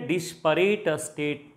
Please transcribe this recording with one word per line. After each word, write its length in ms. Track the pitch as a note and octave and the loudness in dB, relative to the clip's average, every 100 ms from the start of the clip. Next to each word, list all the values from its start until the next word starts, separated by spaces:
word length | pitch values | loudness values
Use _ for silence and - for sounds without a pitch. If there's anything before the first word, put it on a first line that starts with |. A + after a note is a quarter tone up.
| C#3 | 2
disparate 800 | F3+ E3+ - D#3+ D#3 F#3+ G#3 F3 D3+ | -2 -2 -2 2 4 4 2 0 -2
state 440 | D3+ - D3 D3 - | -4 -4 -4 -4 -10